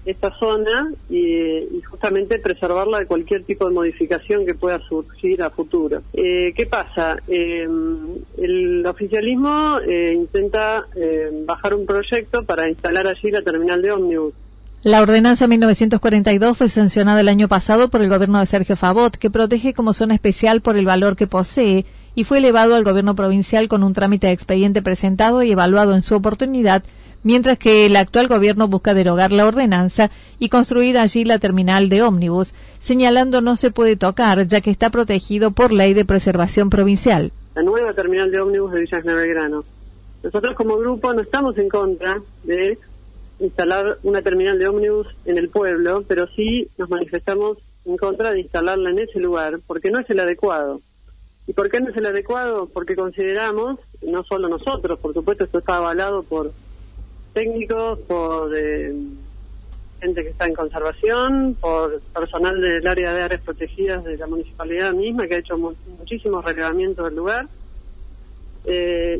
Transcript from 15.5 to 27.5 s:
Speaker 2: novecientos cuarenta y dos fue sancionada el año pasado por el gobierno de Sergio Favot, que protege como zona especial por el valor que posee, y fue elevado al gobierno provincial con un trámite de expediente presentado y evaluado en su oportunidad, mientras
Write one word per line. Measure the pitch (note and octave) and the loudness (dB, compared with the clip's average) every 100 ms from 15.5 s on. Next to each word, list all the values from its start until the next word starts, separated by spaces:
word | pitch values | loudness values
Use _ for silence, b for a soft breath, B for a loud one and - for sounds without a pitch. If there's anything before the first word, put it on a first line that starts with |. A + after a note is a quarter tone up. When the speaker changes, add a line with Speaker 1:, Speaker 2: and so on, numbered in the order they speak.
| A#3 | 6
Speaker 2:
novecientos | A3+ G3+ A3 G#3+ | 6 4 4 4
cuarenta | A#3+ G#3 G3+ | 4 4 4
y | G3+ | 4
dos | A3+ A#3 | 2 4
fue | A#3+ | 2
sancionada | - G3+ G#3+ G3+ G#3 | 4 2 4 4 4
el | G#3 | 6
año | G3+ G#3 | 4 4
pasado | G3 - A3 A#3+ | 2 4 4 4
por | A#3+ | 4
el | G3+ | 2
gobierno | F#3+ F#3+ G3+ | 4 4 2
de | F#3+ | 2
Sergio | G3+ F#3 G3 | 0 0 2
Favot, | F3+ G3 A#3+ - | 2 4 2 2
que | A3 | -2
protege | A3 A3 A#3 B3+ C4 | 2 2 2 0 0
como | A3 | -2
zona | G3+ A3 A3 | 0 2 2
especial | G#3 F#3+ A3+ A3+ | 2 2 2 2
por | A#3 G#3 | 2 2
el | F#3+ | 2
valor | F#3 G3+ G3 | 4 2 2
que | G3+ | 0
posee, | F#3 F#3 - A3+ F#3+ F#3+ b b - | 0 -2 0 2 2 0 b b -6
y | |
fue | G#3+ C#4 | 0 4
elevado | C4+ A3+ A3+ | 4 4 4
al | A#3 | 4
gobierno | G3+ F#3+ G3+ G3+ | 4 2 2 0
provincial | G3 G3 F#3+ A3 A3 | 0 0 0 0 2
con | G#3+ | 2
un | G3 | 2
trámite | F#3+ G3 G3+ F#3+ | 2 0 2 2
de | |
expediente | F3+ - F#3+ G3+ G3+ | 0 -2 0 2 0
presentado | G3 F#3 G3 F#3+ G#3+ B3 | -2 -2 0 2 2 4
y | A#3+ | 2
evaluado | F#3+ F3+ G3 G#3 | 2 4 4 4
en | F#3+ | 2
su | - G#3 | 2 0
oportunidad, | G#3 G#3 C4 C4 G#3+ F#3+ - b b b | 0 -2 -2 0 2 2 0 b b b
mientras | A3 B3 B3 | 2 4 4